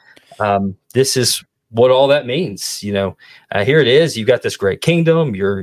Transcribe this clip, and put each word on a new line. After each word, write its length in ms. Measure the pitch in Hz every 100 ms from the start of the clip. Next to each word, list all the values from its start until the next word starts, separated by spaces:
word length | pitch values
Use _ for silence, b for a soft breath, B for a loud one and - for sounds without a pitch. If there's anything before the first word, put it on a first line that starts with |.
| b b b -
um, 360 | 104 101 98 98 _
this 220 | 123 131 131
is 280 | 117 - - _ _
what 200 | 113 127
all 180 | 131 139
that 180 | 147 123
means. 560 | 147 117 95 - -
You 100 | 101
know, 240 | 101 95 - B B B
uh, 120 | 101
here 140 | 113 156
it 80 | 117
is. 280 | 143 165 113
You've 120 | 110
got 140 | 120
this 140 | 107 -
great 240 | 98 90
kingdom. 540 | - 170 160 160 151
You're, 260 | 95 98 98